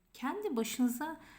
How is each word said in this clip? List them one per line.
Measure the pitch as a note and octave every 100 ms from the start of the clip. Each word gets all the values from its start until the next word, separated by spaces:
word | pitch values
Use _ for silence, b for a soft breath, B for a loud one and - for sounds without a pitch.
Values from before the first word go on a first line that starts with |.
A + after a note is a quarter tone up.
| _
Kendi | - C4 G4+ G#4 A#3
başınıza | A3+ - B3 B3 D#4 D#4 B